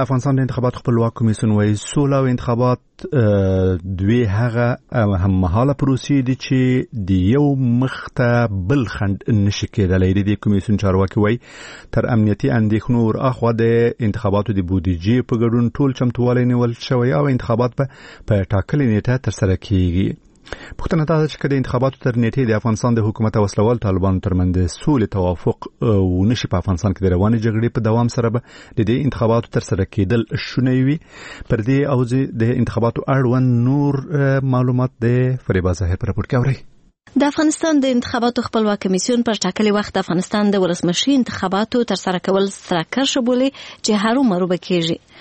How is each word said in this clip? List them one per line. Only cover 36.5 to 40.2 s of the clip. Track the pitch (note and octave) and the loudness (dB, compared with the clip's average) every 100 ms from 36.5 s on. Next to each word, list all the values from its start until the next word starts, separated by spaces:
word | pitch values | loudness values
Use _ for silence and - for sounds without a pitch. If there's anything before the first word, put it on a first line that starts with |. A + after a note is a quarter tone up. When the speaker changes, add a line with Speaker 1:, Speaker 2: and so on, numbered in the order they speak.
| - - - _ _ - C4 | -2 -8 -20 _ _ -6 -2
Speaker 2:
د | |
افغانستان | C#4+ C#4+ D#4 D4+ E4 D4+ | 0 2 0 0 0 2
د | C4+ A#3+ | 2 0
انتخاباتو | - B3 A#3+ A#3+ | -2 -2 -2 -2
خپلواک | A3 A#3 G#3+ G#3 | -2 0 0 0
کمیسیون | G3 F#3 - A#3+ A#3 | -2 -2 0 0 0
پر | G#3 | -2
ټاکلي | F#3 - G#3+ G#3 | -4 0 0 0
وخت | G#3 F#3+ | -2 -4
د | |
افغانستان | - - | -2 -2